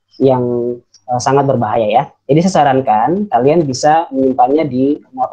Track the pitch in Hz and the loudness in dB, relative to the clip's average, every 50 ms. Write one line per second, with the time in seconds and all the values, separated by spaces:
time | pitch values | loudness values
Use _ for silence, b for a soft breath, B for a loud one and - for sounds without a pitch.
0 | _ _ _ _ - 135 131 127 123 123 120 120 120 120 123 120 _ _ _ _ | _ _ _ _ 2 2 2 2 0 -2 -2 -4 -4 -6 -6 -8 _ _ _ _
1 | _ - 123 123 - 135 131 143 139 139 127 123 117 107 113 120 110 107 104 123 | _ -6 -6 -2 0 2 2 2 2 2 0 0 -2 -2 0 0 0 2 0 0
2 | 151 - _ _ _ - 135 156 175 190 185 170 147 143 131 135 131 113 110 107 | 0 -2 _ _ _ 0 0 2 2 2 2 2 2 2 2 0 0 0 0 0
3 | 113 135 170 196 214 208 - 117 123 139 151 175 165 139 127 127 - 147 151 160 | 2 0 -2 -2 -4 -2 -2 2 2 2 2 2 0 -2 -4 -2 0 2 2 2
4 | 170 - 135 135 131 131 127 127 127 127 139 156 160 147 123 127 131 139 147 - | 0 -2 -4 -2 0 0 2 2 0 2 2 0 -2 -2 -2 -2 0 0 -2 -4
5 | - _ 127 127 127 127 | -6 _ _ -6 -6 -6